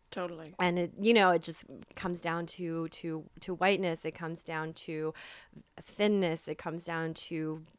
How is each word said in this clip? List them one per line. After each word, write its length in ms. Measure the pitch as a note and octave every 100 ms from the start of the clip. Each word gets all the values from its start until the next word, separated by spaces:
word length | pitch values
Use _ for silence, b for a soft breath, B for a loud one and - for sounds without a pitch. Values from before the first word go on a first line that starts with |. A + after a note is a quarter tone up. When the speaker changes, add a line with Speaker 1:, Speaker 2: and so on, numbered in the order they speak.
| _
Speaker 1:
Totally. 440 | - F3+ E3 D#3+ F3
Speaker 2:
and 180 | F3+ F3
it, 140 | F3 -
you 140 | G#3
know, 160 | A#3 F#3+
it 120 | E3+
just 220 | E3 D#3+ - - -
comes 260 | - F#3 F3
down 240 | E3+ E3 E3
to, 420 | - E3+ E3 E3
to, 360 | - E3+ D#3+ D#3 -
to 140 | -
whiteness. 500 | F3 F#3 G3 F#3 E3
It 80 | E3
comes 300 | - E3 D#3+
down 320 | - D#3+ D#3
to 400 | D#3+ - D#3 D#3 B B B B - - -
thinness. 640 | - - G#3 G#3 F3+ E3 -
It 100 | D#3
comes 260 | F3 D#3+
down 300 | E3 E3 D#3+
to, 480 | D#3+ - E3 D#3 D#3 D#3+